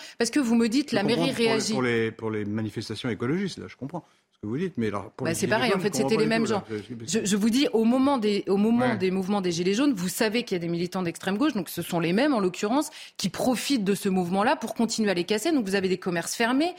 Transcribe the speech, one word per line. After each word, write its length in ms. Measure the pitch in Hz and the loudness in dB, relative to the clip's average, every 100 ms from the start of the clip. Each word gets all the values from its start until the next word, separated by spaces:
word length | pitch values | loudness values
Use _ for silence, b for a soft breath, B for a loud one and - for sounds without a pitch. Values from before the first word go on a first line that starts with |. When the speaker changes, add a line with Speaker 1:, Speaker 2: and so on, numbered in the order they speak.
| B - | B -4
Speaker 1:
Parce 120 | 233 | 0
que 120 | 294 | 0
vous 140 | 240 233 | 2 4
me 120 | 233 | 4
dites, 220 | 254 - | 2 0
Speaker 2:
Je 40 | 214 | 0
Speaker 1:
la 80 | |
mairie 180 | 202 240 | 2 2
Speaker 2:
comprends 120 | 262 240 | 0 2
pour 40 | |
les, 80 | 226 | 2
Speaker 1:
réagit. 240 | 220 208 | 2 0
Speaker 2:
pour 100 | 214 | 0
les... 300 | 123 117 113 | 2 2 0
pour 200 | 107 113 | -2 -4
les 120 | 107 | -4
manifestations 640 | 104 107 110 120 104 107 127 | -2 -4 -4 -6 -8 -6 -4
écologistes, 520 | 107 120 175 196 98 | -2 -2 -2 -4 -6
là, 80 | 95 | -12
je 80 | - | -12
comprends 260 | 135 165 b b b | -10 -10 b b b
ce 60 | _ | _
que 60 | 104 | -6
vous 100 | 127 | -4
dites. 160 | 185 - | -4 -2
Mais 100 | 107 | -2
alors, 220 | 101 101 | -2 -6
pour 120 | - 151 | -6 -4
Speaker 1:
Bah, 60 | |
Speaker 2:
les 40 | 165 | -2
Speaker 1:
c'est 60 | 190 | 0
Speaker 2:
Gilets 40 | |
Speaker 1:
pareil, 180 | 208 247 | 0 2
en 40 | |
Speaker 2:
jaunes, 80 | 190 | 0
Speaker 1:
fait, 60 | 202 | 0
Speaker 2:
je 40 | |
comprends 160 | - 262 | 0 0
Speaker 1:
c'était 60 | 220 | 2
Speaker 2:
pas 60 | |
Speaker 1:
les 40 | 220 | 2
Speaker 2:
du 40 | |
Speaker 1:
mêmes 140 | 226 | 2
Speaker 2:
tout, 60 | 220 | 0
Speaker 1:
gens. 140 | 208 - | -2 -4
Speaker 2:
là. 360 | 107 101 120 117 | -8 -8 -10 -4
Speaker 1:
Je, 120 | 208 202 | -2 0
je 100 | 202 | 2
vous 120 | 226 | 2
dis, 180 | 240 294 | 2 2
au 100 | 226 226 | 4 4
moment 320 | 262 269 277 | 4 4 2
des, 260 | 208 202 - | 2 0 2
au 100 | 196 | 2
moment 220 | 214 240 254 | 4 4 2
Speaker 2:
Ouais. 100 | 220 | 0
Speaker 1:
des 140 | 185 | 0
mouvements 300 | 190 185 208 | 0 0 0
des 100 | 180 | 0
Gilets 220 | 165 180 | 0 0
jaunes, 200 | 202 294 | 2 2
vous 140 | 208 180 | 2 -2
savez 340 | - 220 226 | 0 0 0
qu'il 120 | 233 185 | -2 -4
y 40 | |
a 20 | |
des 80 | 170 | -2
militants 320 | 170 175 190 | -2 -4 -4
d'extrême 340 | 175 160 190 202 | -4 -4 -4 0
gauche, 160 | 302 | 0
donc 140 | 220 156 | 0 -4
ce 120 | - | -8
sont 180 | 170 170 | -4 0
les 140 | 165 | 2
mêmes, 200 | 190 302 | 2 2
en 60 | 247 | 2
l'occurrence, 500 | 185 - 208 269 302 B B - | 0 -2 0 0 -2 B B -6
qui 100 | 190 | -6
profitent 540 | - 254 240 - 277 | -2 0 0 0 0
de 120 | 190 196 | 2 0
ce 120 | 202 | 0
mouvement-là 460 | 190 175 190 226 311 | 0 2 2 2 0
pour 180 | 226 - | -2 -2
continuer 360 | 226 - 208 | 0 2 2
à 20 | |
les 100 | 175 175 | 0 0
casser. 260 | 214 330 | 0 2
Donc, 140 | 302 190 | 0 2
vous 100 | 196 | 0
avez 120 | 185 | 2
des 80 | 180 | 0
commerces 380 | 190 175 - - | 0 -2 -2 0
fermés, 380 | 233 262 339 | 2 2 0